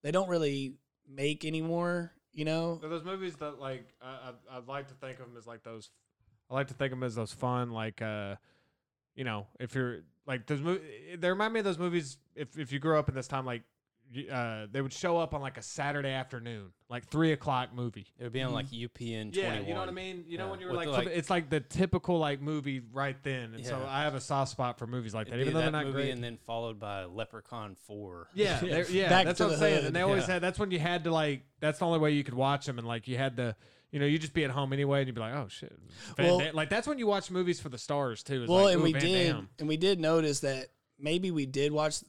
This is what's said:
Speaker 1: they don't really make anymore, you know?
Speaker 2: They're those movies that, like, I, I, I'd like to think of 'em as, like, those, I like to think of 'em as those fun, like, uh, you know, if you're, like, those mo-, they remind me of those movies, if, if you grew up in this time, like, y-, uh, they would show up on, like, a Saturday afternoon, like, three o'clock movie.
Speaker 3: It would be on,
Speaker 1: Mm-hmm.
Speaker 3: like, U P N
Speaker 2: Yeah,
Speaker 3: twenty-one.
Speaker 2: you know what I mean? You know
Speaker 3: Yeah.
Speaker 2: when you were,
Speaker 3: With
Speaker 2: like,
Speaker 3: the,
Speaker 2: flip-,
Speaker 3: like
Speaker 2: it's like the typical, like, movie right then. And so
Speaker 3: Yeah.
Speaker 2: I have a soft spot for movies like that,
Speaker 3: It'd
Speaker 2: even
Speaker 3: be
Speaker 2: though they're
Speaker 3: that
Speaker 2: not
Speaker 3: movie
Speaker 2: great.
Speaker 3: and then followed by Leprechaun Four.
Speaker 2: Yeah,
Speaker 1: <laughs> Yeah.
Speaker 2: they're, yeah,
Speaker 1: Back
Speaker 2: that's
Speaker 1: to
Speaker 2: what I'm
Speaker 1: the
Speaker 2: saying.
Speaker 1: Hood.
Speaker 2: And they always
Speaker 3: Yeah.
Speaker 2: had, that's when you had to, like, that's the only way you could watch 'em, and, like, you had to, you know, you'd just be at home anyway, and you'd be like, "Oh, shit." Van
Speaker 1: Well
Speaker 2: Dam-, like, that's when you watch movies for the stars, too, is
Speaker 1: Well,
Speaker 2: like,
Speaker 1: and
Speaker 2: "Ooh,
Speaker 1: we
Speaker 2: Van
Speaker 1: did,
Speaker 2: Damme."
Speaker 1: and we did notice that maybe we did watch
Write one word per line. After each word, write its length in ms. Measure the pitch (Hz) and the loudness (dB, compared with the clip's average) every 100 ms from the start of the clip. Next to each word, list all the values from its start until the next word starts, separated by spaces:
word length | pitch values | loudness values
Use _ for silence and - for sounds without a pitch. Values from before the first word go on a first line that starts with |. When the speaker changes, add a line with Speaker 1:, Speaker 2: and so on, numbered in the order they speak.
Speaker 1:
they 80 | 147 | 2
don't 180 | 170 190 | 2 4
really 460 | 175 151 139 135 135 _ _ _ | 4 2 0 -4 -8 _ _ _
make 380 | 135 143 151 | -2 0 0
anymore, 680 | 160 160 160 170 175 175 170 _ _ | -2 -2 0 0 0 -2 -4 _ _
you 120 | - | -4
know? 320 | 151 160 165 165 | 0 0 0 -4
Speaker 2:
They're 120 | 151 | -4
those 140 | 165 | -6
movies 320 | 160 190 185 147 | -6 -6 -6 -6
that, 220 | 151 135 | -10 -8
like, 340 | 135 131 113 _ | -8 -8 -10 _
I, 320 | 127 131 127 120 - | -16 -14 -14 -16 -14
I, 60 | 127 | -16
I'd 80 | 120 | -8
like 220 | 139 139 | -10 -10
to 60 | |
think 260 | 127 131 127 | -12 -14 -12
of 60 | 123 | -16
'em 100 | 120 | -18
as, 100 | 110 | -16
like, 160 | 117 | -16
those, 280 | 117 113 107 _ _ _ _ _ _ | -14 -14 -16 _ _ _ _ _ _
I 60 | |
like 140 | 131 139 | -4 -4
to 60 | |
think 180 | - 135 | -2 -2
of 60 | 127 | -2
'em 40 | |
as 120 | 127 | -4
those 180 | 113 - | -2 -6
fun, 400 | - 127 123 123 | -2 0 0 -2
like, 280 | 113 110 101 | -4 -6 -4
uh, 360 | 113 107 101 101 _ _ _ _ _ _ _ | -6 -4 -6 -8 _ _ _ _ _ _ _
you 100 | - | -8
know, 220 | 131 107 101 _ | -4 -4 -6 _
if 160 | 127 | -6
you're, 280 | 131 123 107 78 _ - | -2 -2 -4 -14 _ -8
like, 200 | 127 110 | -8 -4
those 140 | 147 | -2
mo-, 200 | 156 185 156 110 151 175 | 0 -2 -4 -16 -14 -2
they 120 | 175 | 0
remind 240 | 185 214 | 2 2
me 80 | 226 | 2
of 40 | |
those 140 | 202 165 | 0 0
movies, 400 | 175 170 143 - _ | 0 0 -2 -10 _
if, 220 | - 147 - | -10 -10 -8
if 140 | 139 | -4
you 60 | 139 | -2
grew 200 | 156 156 | 4 4
up 100 | 147 | 4
in 60 | |
this 120 | 131 127 | -2 -2
time, 160 | 139 127 | -4 -4
like, 180 | 120 - _ _ _ 131 | -6 -10 _ _ _ _
y-, 140 | 123 139 | -12 -6
uh, 380 | 127 120 110 107 | -2 -2 -4 -6
they 100 | 120 | -4
would 100 | 135 | -4
show 240 | - 180 170 | -2 0 2
up 160 | 165 | 2
on, 60 | 147 | -2
like, 160 | 135 127 | -6 -8
a 60 | |
Saturday 480 | - - 143 143 139 | -12 -4 -2 0 0
afternoon, 640 | 135 131 127 117 113 95 _ _ | -2 -4 -8 -8 -10 -12 _ _
like, 180 | 123 117 | -10 -4
three 260 | 147 160 | 4 4
o'clock 420 | 147 - 131 127 | 4 2 0 0
movie. 320 | 123 123 110 95 _ | -2 -4 -4 -16 _
Speaker 3:
It 60 | |
would 80 | 120 | -6
be 100 | 123 | -2
on, 60 | 131 | -2
Speaker 1:
Mm-hmm. 60 | |
Speaker 3:
like, 180 | 117 135 | -2 -4
U 160 | 120 120 | -8 -10
P 240 | - 117 | -8 -6
N 160 | 113 107 | -6 -4
Speaker 2:
Yeah, 120 | 180 190 | -2 0
Speaker 3:
twenty-one. 220 | - 147 | -2 -4
Speaker 2:
you 60 | |
know 60 | - | -4
what 80 | 185 | -4
I 40 | |
mean? 320 | 180 190 180 165 | -6 -8 -10 -10
You 100 | 170 | -8
know 60 | |
Speaker 3:
Yeah. 60 | 190 | -6
Speaker 2:
when 80 | 190 | -8
you 60 | - | -4
were, 60 | |
Speaker 3:
With 40 | - | -2
Speaker 2:
like, 80 | 160 | 0
Speaker 3:
the, 40 | |
Speaker 2:
flip-, 140 | 135 - | 0 0
Speaker 3:
like 100 | 170 | -2
Speaker 2:
it's 140 | 151 | 2
like 200 | 180 151 | 0 2
the 100 | 151 | -2
typical, 580 | 131 - 185 180 - 175 | 0 0 2 2 2 2
like, 220 | 156 143 | 2 0
movie 400 | 143 151 139 131 117 | -2 -2 -2 -4 -6
right 280 | 123 139 135 | -2 -2 -2
then. 300 | 139 131 120 | -4 -4 -6
And 100 | 113 120 | -8 -6
so 140 | 135 | -4
Speaker 3:
Yeah. 80 | 131 | -2
Speaker 2:
I 120 | 135 | 0
have 120 | 151 | 0
a 60 | 135 | -2
soft 320 | - 139 135 | -2 0 0
spot 260 | - 127 120 | 0 -2 -2
for 80 | 113 | -6
movies 280 | 123 113 | -4 -4
like 120 | 107 110 | -4 -4
that, 60 | |
Speaker 3:
It'd 120 | 117 135 | 0 2
Speaker 2:
even 60 | |
Speaker 3:
be 20 | |
Speaker 2:
though 60 | 156 | 4
they're 40 | 160 | 2
Speaker 3:
that 60 | 151 | 2
Speaker 2:
not 80 | 143 | -2
Speaker 3:
movie 100 | 135 | -2
Speaker 2:
great. 80 | 135 | -2
Speaker 3:
and 120 | 127 | -2
then 140 | 120 113 | -6 -8
followed 420 | - 117 117 107 | -6 -4 -4 -6
by 260 | 104 101 | -8 -6
Leprechaun 680 | 92 95 110 113 - 120 107 | -8 -8 -8 -10 -12 -10 -10
Four. 540 | 95 - 107 104 87 85 | -12 -14 -12 -10 -12 -12
Speaker 2:
Yeah, 260 | 180 202 156 | 0 0 2
Speaker 1:
<laughs> 40 | |
Yeah. 60 | 180 | 2
Speaker 2:
they're, 200 | 175 170 | 0 2
yeah, 180 | 180 185 | 2 6
Speaker 1:
Back 160 | 180 180 | 6 6
Speaker 2:
that's 120 | 180 | 4
Speaker 1:
to 60 | |
Speaker 2:
what 80 | - | 2
I'm 40 | 156 | 4
Speaker 1:
the 0 | |
Speaker 2:
saying. 120 | 156 156 | 6 4
Speaker 1:
Hood. 80 | 139 | 4
Speaker 2:
And 100 | 170 | 2
they 60 | |
always 260 | - 196 - | 4 4 2
Speaker 3:
Yeah. 60 | |
Speaker 2:
had, 80 | 180 | 2
that's 160 | 175 185 | 0 0
when 120 | 208 | 0
you 80 | 180 | 0
had 260 | 160 175 | 0 0
to, 60 | 165 | 2
like, 360 | 160 151 139 - _ | 2 2 0 -6 _
that's 200 | 151 151 | -2 2
the 60 | 175 | 2
only 120 | 165 | 4
way 140 | 151 | 6
you 100 | 147 | 4
could 120 | 139 | 2
watch 340 | 123 135 143 139 | 2 2 2 0
'em, 100 | 123 | -6
and, 80 | 117 | -4
like, 220 | 117 110 | -4 -2
you 80 | 127 | -2
had 220 | 135 120 | 0 0
to, 180 | 123 113 - _ _ | -2 -4 -12 _ _
you 80 | 147 | 0
know, 80 | 143 | 2
you'd 140 | 156 | 2
just 140 | 156 | 2
be 100 | 151 | 0
at 60 | 147 | 0
home 220 | 131 135 | 0 0
anyway, 280 | 135 143 139 | 0 2 2
and 60 | 131 | 2
you'd 60 | |
be 60 | 117 | -2
like, 140 | 113 | -4
"Oh, 140 | 135 110 | -4 -6
shit." 240 | - - - - - - - | -10 -16 -16 -20 -16 -12 2
Van 100 | 170 | 6
Speaker 1:
Well 120 | 180 | 6
Speaker 2:
Dam-, 160 | 160 | 4
like, 140 | 156 156 | 0 0
that's 180 | 208 240 | 0 0
when 120 | 285 | 0
you 80 | 226 | 2
watch 240 | 202 185 | 2 2
movies 300 | 185 180 165 | 0 0 0
for 100 | 151 | -2
the 80 | 120 | -10
stars, 440 | - 143 135 110 | -2 0 0 -2
too, 200 | - 135 | -4 -4
is 60 | 120 | 4
Speaker 1:
Well, 140 | 180 | 8
Speaker 2:
like, 100 | 196 | 8
Speaker 1:
and 60 | 175 | 8
Speaker 2:
"Ooh, 20 | |
Speaker 1:
we 80 | 160 | 4
Speaker 2:
Van 80 | 156 | 4
Speaker 1:
did, 320 | 170 185 175 | 4 4 4
Speaker 2:
Damme." 160 | 147 - - | 2 -4 -6
Speaker 1:
and 100 | 151 | -2
we 80 | 156 | 2
did 220 | 185 190 | 4 4
notice 400 | 156 165 156 139 | 4 4 4 2
that 280 | 143 131 131 _ _ _ | 0 -4 -8 _ _ _
maybe 320 | 143 170 185 | -2 0 2
we 160 | 165 135 | 0 0
did 260 | 131 143 | 2 2
watch 300 | 151 156 151 | 4 0 0